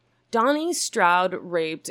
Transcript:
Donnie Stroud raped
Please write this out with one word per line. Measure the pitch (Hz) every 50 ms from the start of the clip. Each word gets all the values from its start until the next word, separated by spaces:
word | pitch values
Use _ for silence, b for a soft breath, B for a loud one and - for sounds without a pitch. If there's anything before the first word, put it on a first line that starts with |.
| _ _ _ _ _ _
Donnie | - 226 226 269 294 302 320 349
Stroud | 330 - - - - 226 185 175 175 180 185 185 180
raped | - - 175 175 170 160 156 160 165 - -